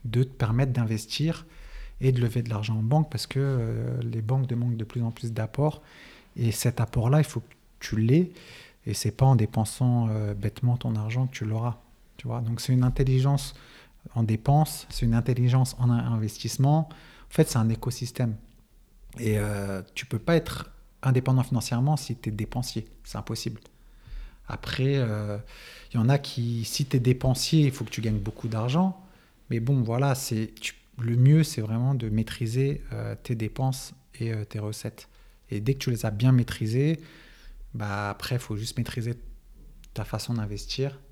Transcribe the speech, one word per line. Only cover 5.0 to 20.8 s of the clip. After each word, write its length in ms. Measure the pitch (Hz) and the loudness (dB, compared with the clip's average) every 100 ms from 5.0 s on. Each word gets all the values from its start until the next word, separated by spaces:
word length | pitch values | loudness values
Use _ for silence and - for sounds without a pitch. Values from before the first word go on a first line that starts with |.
en 120 | 117 | -4
plus 200 | 120 117 | -4 -6
d'apports. 480 | 113 110 - 151 - - - - - - - | -4 -4 0 0 -2 -18 -20 -20 -20 -16 -2
Et 160 | 117 | -2
cet 260 | 107 123 - | 2 0 0
apport-là, 420 | 113 - 113 151 | 0 2 4 4
il 40 | |
faut 160 | 147 117 | 4 -2
que 140 | - - _ _ | -8 -20 _ _
tu 160 | - 110 | -4 2
l'aies. 360 | 113 147 180 - - - - _ | 6 6 4 -4 -20 -20 -20 _
Et 80 | - | -6
c'est 200 | 104 110 | -2 -2
pas 120 | - | 4
en 100 | 131 | 6
dépensant, 760 | 123 107 - 113 - 127 120 113 | 6 4 0 -2 0 2 4 2
euh, 240 | 107 107 | 0 -2
bêtement 420 | 101 104 - 123 123 | -2 -4 0 0 2
ton 180 | 120 | 0
argent 320 | 107 107 120 127 | -2 -2 -2 -2
que 60 | |
tu 140 | - 107 | -2 -4
l'auras. 320 | 113 120 113 _ - _ - | -2 -2 -6 _ -20 _ -12
Tu 80 | 123 | -6
vois ? 160 | 117 | -4
Donc 180 | 113 117 | -4 -4
c'est 140 | - | 2
une 100 | 127 | 4
intelligence 720 | 127 - 135 127 135 143 - - - - - - - | 4 4 4 4 4 2 -2 -14 -20 -20 -20 -20 -8
en 100 | 117 | -2
dépense, 640 | 110 110 - 147 151 - - | 0 2 4 4 4 -2 -10
c'est 160 | - 120 | -2 2
une 80 | |
intelligence 600 | 113 120 120 123 131 131 - | 4 2 2 4 4 2 2
en 100 | 123 | 2
in-, 240 | 120 120 | 2 2
investissement. 800 | 113 107 - 113 - 135 156 156 | 0 -2 -4 -8 2 4 4 2
En 400 | - - - - | -8 -20 -20 -4
fait, 180 | - 156 | 2 2
c'est 100 | 120 | 4
un 120 | 113 | 2
écosystème. 680 | 110 120 - 123 - 120 107 - - _ _ _ - - - | 0 -4 -6 -8 -4 -4 -4 -12 -20 _ _ _ -20 -20 -4
Et, 200 | 110 104 | 0 0
euh, 420 | 104 101 98 95 92 | 0 -4 -4 -6 -8
tu 100 | - | -12
peux 140 | - 110 | -6 -4
pas 180 | - 165 | 2 2
être 340 | - - - - | 2 -10 -10 -16